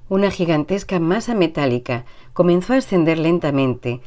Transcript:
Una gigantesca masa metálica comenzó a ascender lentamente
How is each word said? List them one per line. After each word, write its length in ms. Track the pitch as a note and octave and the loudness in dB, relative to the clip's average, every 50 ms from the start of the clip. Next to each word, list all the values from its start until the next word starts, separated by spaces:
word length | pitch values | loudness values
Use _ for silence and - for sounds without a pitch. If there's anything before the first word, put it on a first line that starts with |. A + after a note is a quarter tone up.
| - - | -8 -2
Una 220 | F#3+ G3 G3+ G3 | 0 2 2 0
gigantesca 680 | F3+ - F3+ E3 E3+ D3+ D3+ - F#3+ G3+ G3 - G3 F3+ | 0 0 0 2 2 0 0 0 -4 -4 -4 -2 -2 -2
masa 340 | E3 D#3+ F#3 A3+ A3 - A#3+ | 0 0 0 -2 -2 -2 0
metálica 720 | G#3+ F3 D#3+ D#3+ D#3 C#3+ C3+ A#2+ B2 B2 - B2+ A#2+ B2 - - - - - - | 0 0 0 0 0 -2 0 0 -2 -2 -4 -6 -6 -8 -12 -18 -20 -20 -8 0
comenzó 420 | - F3 F3 F3 F3+ F#3 - B3+ | 2 4 4 4 2 2 2 0
a 20 | |
ascender 420 | C4+ B3+ - G#3 F3+ D#3+ D#3 E3 D#3+ | 0 0 2 2 2 2 2 2 2
lentamente 840 | D#3 D#3+ F3 F3 F3 D3+ C#3 C#3 C3+ C3 B2 B2 - B2 A#2 B2 - | 2 0 0 0 0 0 0 2 2 0 0 -2 -4 -6 -8 -8 -10